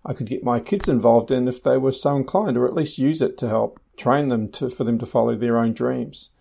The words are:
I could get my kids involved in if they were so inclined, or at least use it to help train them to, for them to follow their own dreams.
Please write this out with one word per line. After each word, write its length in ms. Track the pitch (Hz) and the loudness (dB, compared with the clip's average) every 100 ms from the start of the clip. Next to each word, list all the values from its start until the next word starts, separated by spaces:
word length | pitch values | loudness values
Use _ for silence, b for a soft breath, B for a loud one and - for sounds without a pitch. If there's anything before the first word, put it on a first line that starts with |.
| - | -8
I 60 | |
could 160 | - 107 | -6 -6
get 160 | 123 | -4
my 160 | 123 120 | -2 -2
kids 280 | - 202 190 | 0 -2 2
involved 440 | 127 117 117 117 | 4 6 6 4
in 160 | 131 123 | 0 0
if 160 | 127 | 0
they 120 | 135 131 | 0 2
were 140 | 131 | 2
so 240 | 131 147 143 | 0 0 0
inclined, 400 | 135 185 208 123 | 0 0 0 2
or 100 | 123 | 0
at 60 | |
least 240 | 175 147 - | 0 -2 0
use 220 | 135 160 | 0 2
it 160 | 120 - | -2 -2
to 100 | 120 | -2
help 320 | 110 110 - _ - | 0 -2 -6 _ -4
train 320 | 120 143 143 | 0 2 2
them 200 | 117 107 | -2 -4
to, 180 | - 131 | -6 -6
for 140 | - | -2
them 120 | 120 117 | -2 -2
to 60 | 110 | 0
follow 280 | 120 117 | 0 0
their 240 | 113 120 117 | 0 0 2
own 140 | 117 | 0
dreams. 580 | 110 123 127 117 - - _ | -2 -2 -4 -8 -12 -18 _